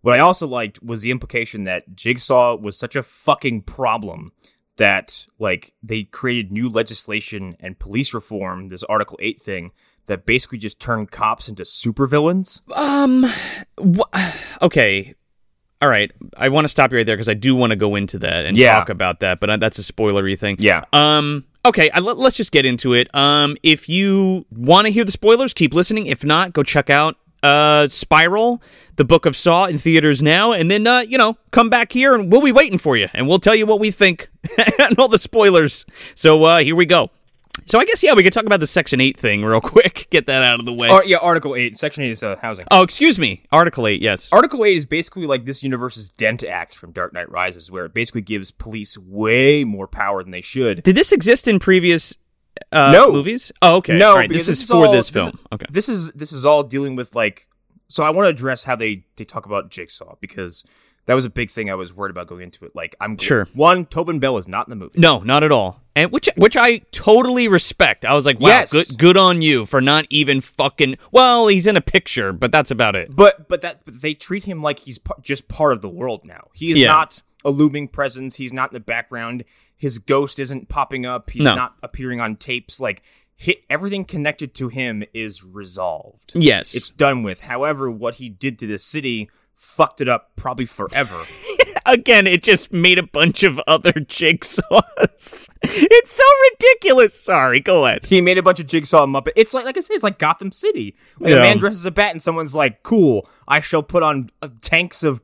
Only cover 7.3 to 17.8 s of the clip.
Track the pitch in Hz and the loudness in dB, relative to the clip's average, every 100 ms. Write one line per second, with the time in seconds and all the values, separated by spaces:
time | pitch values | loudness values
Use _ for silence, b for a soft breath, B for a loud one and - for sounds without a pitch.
7.3 | 107 95 87 92 92 98 104 135 113 - | -14 -16 -16 -18 -16 -10 -6 -6 -8 -12
8.3 | 107 92 92 95 92 - 107 101 - 104 | -12 -12 -12 -16 -18 -10 -8 -8 -8 -10
9.3 | - - 95 87 _ _ _ _ 98 - | -10 -12 -14 -14 _ _ _ _ -10 -4
10.3 | 123 - 120 107 - - 117 104 - 110 | -4 -4 -12 -14 -14 -8 -8 -8 -6 -4
11.3 | 110 - 101 92 - 117 110 135 147 151 | -4 -10 -12 -10 -6 -8 -4 -2 0 0
12.3 | 185 185 - _ - 285 285 277 254 254 | -2 -4 -10 _ -6 -2 0 2 2 0
13.3 | 226 B B - - 190 175 - - 185 | -2 B B -18 -2 0 0 -2 -4 -6
14.3 | - - - 175 151 113 98 98 _ _ | -8 -16 -2 0 2 2 0 -6 _ _
15.3 | _ _ _ _ _ 143 113 104 _ - | _ _ _ _ _ 0 2 -2 _ -20
16.3 | - 131 143 151 - 131 123 110 107 113 | -4 -2 0 0 0 0 0 -2 -2 -4
17.3 | 104 120 131 120 107 | -2 0 2 2 0